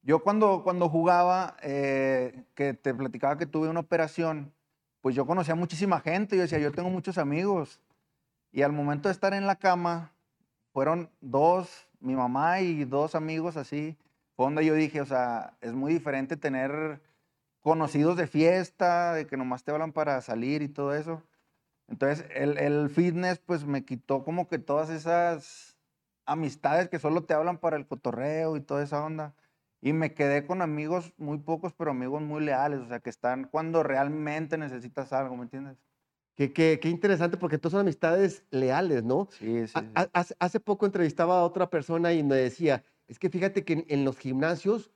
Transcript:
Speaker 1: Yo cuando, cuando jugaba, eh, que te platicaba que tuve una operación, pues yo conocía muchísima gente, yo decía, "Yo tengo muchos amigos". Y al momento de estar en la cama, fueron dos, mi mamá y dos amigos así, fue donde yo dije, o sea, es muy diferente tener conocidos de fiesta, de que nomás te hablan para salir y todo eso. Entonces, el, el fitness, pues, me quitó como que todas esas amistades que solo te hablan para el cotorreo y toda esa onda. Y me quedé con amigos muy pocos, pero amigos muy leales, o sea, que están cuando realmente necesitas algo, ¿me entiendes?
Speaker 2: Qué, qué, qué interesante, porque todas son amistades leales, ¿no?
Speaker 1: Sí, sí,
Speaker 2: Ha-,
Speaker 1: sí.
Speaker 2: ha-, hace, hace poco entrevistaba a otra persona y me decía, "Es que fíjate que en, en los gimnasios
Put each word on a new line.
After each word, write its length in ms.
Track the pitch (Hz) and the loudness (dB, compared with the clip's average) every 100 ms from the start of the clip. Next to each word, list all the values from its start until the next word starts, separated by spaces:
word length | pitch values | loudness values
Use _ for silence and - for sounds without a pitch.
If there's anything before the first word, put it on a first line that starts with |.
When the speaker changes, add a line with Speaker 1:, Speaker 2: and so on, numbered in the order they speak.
Speaker 1:
Yo 200 | 131 156 | 2 2
cuando, 400 | 190 214 214 185 | 2 4 4 4
cuando 260 | 185 175 170 | 0 0 2
jugaba, 680 | 165 170 175 180 185 180 - | 4 4 4 4 2 -2 -8
eh, 800 | 147 139 139 135 135 131 127 127 - | -6 -2 0 0 2 0 -2 -8 -20
que 200 | - 143 | -4 -2
te 200 | 131 139 | -2 -4
platicaba 440 | 120 135 123 139 147 | -2 -4 -2 -2 -2
que 80 | 160 | -2
tuve 220 | 156 156 | -2 -2
una 120 | 165 | -2
operación, 720 | 160 170 156 - 165 156 143 _ _ _ _ _ | 0 0 0 0 -2 -2 -8 _ _ _ _ _
pues 140 | 131 127 | -2 0
yo 100 | 135 | 0
conocía 280 | 185 156 | 0 0
muchísima 460 | 165 175 160 202 165 | 0 -2 0 0 2
gente, 360 | 156 180 208 190 | 0 -2 2 2
yo 60 | |
decía, 160 | 170 156 | 2 0
"Yo 120 | 147 | 0
tengo 180 | 147 180 | -2 -4
muchos 280 | 185 190 180 | -4 -4 -2
amigos". 600 | 143 147 196 190 143 - _ _ _ _ _ _ _ | 0 0 0 0 -4 -12 _ _ _ _ _ _ _
Y 100 | - | 0
al 100 | 143 | 2
momento 360 | 147 143 147 196 | 2 -2 0 -2
de 40 | |
estar 200 | 185 196 | 0 0
en 120 | 196 196 | 0 0
la 100 | 190 | 2
cama, 580 | 190 180 175 170 160 _ _ _ _ _ _ | 2 2 0 -4 -8 _ _ _ _ _ _
fueron 380 | - 139 170 165 _ | -2 0 0 -4 _
dos, 680 | 135 135 160 180 175 - _ _ | -2 4 4 4 -2 -14 _ _
mi 140 | 131 131 | -4 0
mamá 440 | 123 131 160 185 | 0 2 2 2
y 240 | 185 156 | 0 -2
dos 300 | 135 139 156 | 0 0 0
amigos 420 | 160 156 160 170 160 | -2 -4 -4 -4 -6
así, 420 | 131 147 151 156 _ _ _ - | -8 -6 -8 -12 _ _ _ -2
fue 100 | 131 | 0
donde 180 | 151 156 | 2 4
yo 80 | |
dije, 260 | 156 156 151 | 4 2 -2
o 60 | 135 | -2
sea, 500 | 131 123 117 - _ | 0 0 -4 -8 _
es 100 | 117 | -8
muy 180 | 123 139 | -4 0
diferente 440 | 165 147 139 135 156 | 0 0 -4 -4 -4
tener 680 | 147 131 135 147 156 147 _ _ _ _ _ _ | -2 -2 -2 -4 -6 -8 _ _ _ _ _ _
conocidos 560 | 151 160 147 143 156 175 | 0 2 2 2 2 2
de 100 | 160 | 0
fiesta, 840 | 147 165 185 175 _ 180 175 175 | 4 6 6 0 _ 2 2 0
de 120 | 160 147 | -2 -4
que 100 | 135 | -6
nomás 280 | 127 127 | -4 -6
te 80 | - | -4
hablan 200 | 151 160 | -4 -2
para 280 | 151 151 131 | -2 0 -2
salir 400 | 123 113 123 147 | -2 -4 -2 -2
y 60 | 143 | -4
todo 260 | 143 143 | -4 -2
eso. 280 | 147 156 160 _ _ _ _ _ _ _ | -2 -4 -10 _ _ _ _ _ _ _
Entonces, 380 | - 135 147 - | -2 0 0 -4
el, 240 | - 143 147 | -2 -2 0
el 320 | 143 147 147 | 2 2 2
fitness, 480 | 143 175 165 180 180 | 2 2 2 -2 -4
pues, 260 | - 170 | -4 -4
me 200 | 143 139 | -2 -4
quitó 400 | 135 123 - 139 | -4 -10 -2 -2
como 240 | 156 175 175 | -2 -4 -4
que 100 | 156 | -6
todas 320 | - 147 156 | -2 -2 -2
esas 880 | 160 160 170 175 160 - - - _ _ _ _ _ - | -6 0 2 2 -2 -8 -20 -20 _ _ _ _ _ -6
amistades 640 | 151 151 - 139 160 180 | -2 -2 -2 2 2 2
que 100 | 165 | -2
solo 260 | 151 165 | 0 0
te 100 | 156 | 2
hablan 240 | 156 170 170 | 0 0 0
para 180 | 170 151 | -2 -2
el 100 | 143 | -6
cotorreo 720 | 135 127 113 139 156 160 156 | -6 -4 -2 -4 -2 -2 -4
y 40 | |
toda 220 | 139 143 | -4 -4
esa 220 | 143 147 | -2 -4
onda. 300 | 156 156 151 _ _ _ _ _ | -4 -8 -10 _ _ _ _ _
Y 120 | 135 | -2
me 220 | 160 156 | 0 0
quedé 320 | 160 143 143 143 | 0 2 2 0
con 160 | 185 | -2
amigos 500 | 170 151 151 180 170 _ | -2 -2 -2 -4 -4 _
muy 220 | 147 151 | -8 -6
pocos, 340 | 147 165 175 | -4 -4 -4
pero 180 | - 160 | -6 -4
amigos 300 | 131 127 147 | -4 -4 -4
muy 200 | 151 151 | -4 -4
leales, 360 | 151 131 147 143 | 0 2 0 -2
o 80 | 117 | -6
sea, 120 | 120 | -8
que 100 | 123 | -8
están 340 | - 127 127 | -4 -2 -2
cuando 380 | 135 156 160 165 | -4 -4 0 0
realmente 760 | 147 135 143 156 151 151 156 160 | 2 2 0 -2 -4 -4 -4 -6
necesitas 540 | 151 127 120 139 131 | -6 -10 -10 -10 -4
algo, 240 | 135 131 123 | -2 -2 -8
¿me 80 | |
entiendes? 340 | 123 135 139 135 _ _ _ _ _ | -12 -12 -14 -16 _ _ _ _ _
Speaker 2:
Qué, 180 | - 139 | -2 -2
qué, 260 | 143 160 156 | 4 4 4
qué 60 | 165 | 0
interesante, 460 | 170 208 180 170 180 | 0 2 4 2 0
porque 200 | 180 147 | -2 -2
todas 140 | 165 | 0
son 80 | 190 | 2
amistades 600 | 196 147 165 175 196 - _ | 0 2 2 4 2 0 _
leales, 540 | 131 131 139 185 131 | 0 2 2 2 0
¿no? 240 | 113 139 196 | 2 0 -2
Speaker 1:
Sí, 360 | - 110 117 110 | -8 -4 -2 -2
sí, 100 | 165 | -4
Speaker 2:
Ha-, 20 | |
Speaker 1:
sí. 120 | 110 | -2
Speaker 2:
ha-, 160 | 110 180 | -2 0
hace, 220 | 175 175 - | 0 -2 -2
hace 220 | 175 214 | -2 -2
poco 240 | - 202 202 | -2 0 0
entrevistaba 520 | 196 165 147 170 180 | 2 0 2 2 4
a 40 | |
otra 260 | 170 175 180 | 4 2 -2
persona 420 | 165 139 170 170 | -2 -2 0 2
y 100 | 165 | 2
me 120 | 143 135 | 4 4
decía, 480 | 127 120 160 131 _ _ _ | 2 2 2 2 _ _ _
"Es 120 | 123 | -6
que 120 | 185 | -4
fíjate 340 | 180 190 196 | 0 0 -2
que 80 | - | -2
en, 120 | 160 165 | -2 0
en 160 | 143 | 0
los 140 | 135 127 | 0 -2
gimnasios 720 | 131 131 156 170 196 226 - | -4 -2 0 0 0 -2 -4